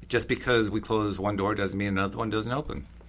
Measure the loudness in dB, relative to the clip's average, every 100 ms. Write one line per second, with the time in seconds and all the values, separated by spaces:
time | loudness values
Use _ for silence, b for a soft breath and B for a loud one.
0 | 0 0 2 -2 4 4 4 0 0 0
1 | 0 0 -2 0 0 0 0 0 0 2
2 | 0 0 -2 -2 -2 -4 -4 -8 -10 -16